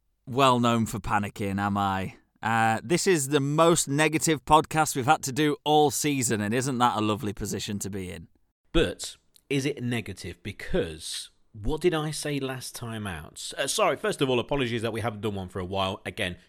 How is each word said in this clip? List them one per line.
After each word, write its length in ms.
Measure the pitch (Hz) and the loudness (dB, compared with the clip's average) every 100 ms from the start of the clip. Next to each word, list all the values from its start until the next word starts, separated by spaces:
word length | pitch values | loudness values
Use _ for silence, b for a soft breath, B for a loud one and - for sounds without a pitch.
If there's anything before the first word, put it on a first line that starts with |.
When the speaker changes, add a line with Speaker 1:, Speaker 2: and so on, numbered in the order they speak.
| _ _ | _ _
Speaker 1:
well 340 | - 120 135 123 | -4 4 6 6
known 260 | 120 117 110 | 4 4 2
for 120 | 110 | -4
panicking, 640 | - 107 101 - 101 98 | -2 0 -2 -4 -4 -2
am 160 | 101 101 | 0 0
I? 380 | 98 95 90 - _ - | 0 0 -4 -10 _ -8
Uh, 380 | 107 113 113 113 | 0 2 2 2
this 240 | 110 170 196 | 0 0 4
is 220 | 170 135 | 2 4
the 120 | 147 | 0
most 460 | 139 151 165 170 - | 2 4 6 4 2
negative 600 | 143 156 151 - 151 - | 2 2 2 0 0 4
podcast 500 | 151 - 160 156 143 | 4 4 0 0 0
we've 80 | |
had 180 | 123 156 | 2 2
to 80 | 139 | 0
do 260 | 127 151 143 | 0 0 0
all 280 | 147 151 147 | 2 4 4
season, 500 | - 151 143 123 107 | 2 0 0 0 0
and 140 | 104 | 0
isn't 240 | 120 127 123 | 0 0 2
that 180 | 120 104 | 2 2
a 60 | |
lovely 320 | 107 104 104 | 0 0 -2
position 440 | 98 101 101 - 101 | -6 -6 -6 -6 -6
to 100 | 101 | -6
be 200 | 98 90 | -8 -8
in? 180 | 87 82 _ _ _ _ | -12 -16 _ _ _ _
Speaker 2:
But 440 | 165 113 - - - _ _ - | 2 2 -2 -12 -14 _ _ -4
is 160 | 139 | -2
it 160 | 139 - | -2 -4
negative? 640 | 120 120 101 92 92 82 | -4 -4 -6 -12 -12 -12
Because 880 | 107 - - 185 180 80 - - - _ _ | -12 -10 -4 -2 -2 -6 -10 -10 -12 _ _
what 280 | 113 104 151 | -8 -4 0
did 140 | 175 | 0
I 160 | 160 156 | 0 -4
say 300 | 147 151 143 | -6 -4 -4
last 340 | 131 131 - | -4 -8 -10
time 320 | - 117 113 104 | -12 -10 -8 -8
out? 460 | 80 76 - - - | -8 -12 -12 -10 -6
Uh, 120 | 135 | -2
sorry, 280 | - 190 147 | 2 2 2
first 240 | 214 - | -2 0
of 80 | 135 | 2
all, 120 | 123 | 2
apologies 420 | 113 143 123 117 | 2 0 0 -2
that 100 | 113 | -2
we 100 | 107 | -2
haven't 180 | 113 104 | -4 -4
done 160 | 107 98 | -4 -4
one 120 | 92 | -6
for 120 | 98 | -8
a 40 | |
while. 360 | 90 98 95 98 | -4 -2 -2 -4
Again, 300 | 101 92 92 87 | -8 -6 -6 -6